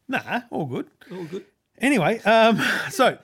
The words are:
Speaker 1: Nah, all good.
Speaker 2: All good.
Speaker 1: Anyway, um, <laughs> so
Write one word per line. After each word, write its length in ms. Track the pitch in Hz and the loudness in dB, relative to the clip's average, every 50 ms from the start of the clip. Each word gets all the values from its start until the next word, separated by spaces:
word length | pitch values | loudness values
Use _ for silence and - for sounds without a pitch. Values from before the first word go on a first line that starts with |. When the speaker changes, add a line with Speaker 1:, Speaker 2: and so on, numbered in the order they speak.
| _ - | _ -6
Speaker 1:
Nah, 340 | 262 - - - 175 240 247 - | -6 -6 -4 -6 -6 -8 -8 -8
all 160 | - - 165 | -8 -6 -6
good. 220 | 127 120 196 320 - _ _ - - | -6 -6 -8 -8 -10 _ _ -20 -16
Speaker 2:
All 140 | 185 185 180 | -14 -14 -12
good. 200 | 151 165 196 - _ _ _ _ _ _ - | -12 -12 -14 -14 _ _ _ _ _ _ -4
Speaker 1:
Anyway, 400 | - 247 294 240 156 160 220 226 - | -2 0 2 2 2 0 0 0 2
um, 380 | 202 226 226 220 226 226 156 160 - - | 2 4 6 6 6 4 2 0 0 -2
<laughs> 140 | - - - | -2 -4 -6
so 280 | - - 262 220 160 - | -2 0 2 2 2 -2